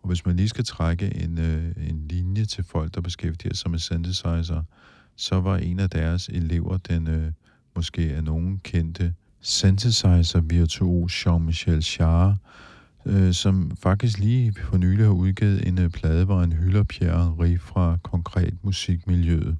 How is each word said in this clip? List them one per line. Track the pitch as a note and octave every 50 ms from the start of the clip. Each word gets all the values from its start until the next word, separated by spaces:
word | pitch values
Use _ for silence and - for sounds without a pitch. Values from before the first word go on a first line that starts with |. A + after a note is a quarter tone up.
Og | - F#2
hvis | F2+ F2 -
man | F#2 F2
lige | F2+ G2 G#2+
skal | - - A2+
trække | - - - E2 E2 E2+ F2 G2+ G2 E2 E2
en, | E2 E2 E2 E2
øh, | E2 E2 D#2+ D#2 E2 E2 E2+ - D#2+ D#2
en | D#2 D#2 D2+ D2+
linje | F2 F2+ F2+ F#2 G2 G#2+ A2
til | G#2 - - F#2
folk, | - - E2 D#2 E2 -
der | F2+
beskæftiger | F2 F2+ - - - E2+ D#2+ E2 - F#2 F2+
sig | - - F2
med | E2 E2
synthesizer, | - - F2+ E2+ E2+ F2 F2+ - - F2+ E2 E2 E2 E2 E2 D#2+ D#2+ - _ _ _ - - _ _ _ _
så | - - - F#2 F#2
var | F2+ F#2+ F#2+
en | F2+ F2+ E2+ F2 F#2+
af | G2 F2+
deres | - E2 D#2+ E2 F2 F#2 - -
elever | - F2+ E2+ D#2 E2+ F2 E2 E2+ F#2+
den, | F2+ - - F2 E2 D#2+ D#2+
øh, | D#2+ D#2 D#2+ D#2+ D#2 _ _ _ _ _ _ _ _
måske | F2 E2 - - -
af | E2+ D#2 C#2+ D#2+ D#2
nogen | D#2 D#2 D#2+ E2+ F#2 G2 F#2+ _
kendte | - - F2 E2 D#2+ E2 - F#2 E2+ E2+ _ _ _ _ _
synthesizer-virtuos | - - - - - G2 F#2+ G2 A2+ B2 A2 - - F#2+ F2+ F2 E2 - - F2+ E2 D#2+ E2+ F2 E2+ D#2 - - F#2+ F2+ F2 F2 E2+ F2 - - -
Jean-Michel | F#2 E2+ E2+ E2 D#2+ D#2+ - - - E2 D#2 D#2 - - -
Jarre, | E2 E2 E2 E2+ F#2 G2 G2+ G2 _ - - - - - - - _ _ _ _ -
øh, | B2+ G2+ G2 F#2+ F#2
som | F2+ - - G2+ F#2+ F#2+ F2 - - -
faktisk | - F#2 G2 G2+ - A#2+ G#2 F#2+
lige | G2+ A2 B2 B2+ B2 A2+ G2 -
for | - - -
nylig | F#2 F2+ F2+ G2 G#2 A2
har | G#2
udgivet | G2 F2 F2+ F#2+ F#2+ - G#2+ G#2 G2 F#2+ - F#2
en, | F2+ F#2
øh, | F2+ E2
plade, | E2+ - - D#2+ D#2+ E2 F#2
hvor | F#2+ G2 F#2
han | F2 E2
hylder | E2 D#2+ F2 F2+ F#2 G#2
Pierre | G#2 - - - F2+ E2+ E2 E2+ F2
Henry | E2+ D#2+ E2 E2+ E2+ F2 F2
fra | - - - F#2 F2+ E2+ E2 E2+
konkret | - - - F2 E2+ - - F#2+ F2 - F#2+ F2+
musikmiljøet. | - G2+ F#2 - - - F2+ E2+ - G2 F2+ F2 E2+ E2 E2+ D#2 D2+ D2+ D#2+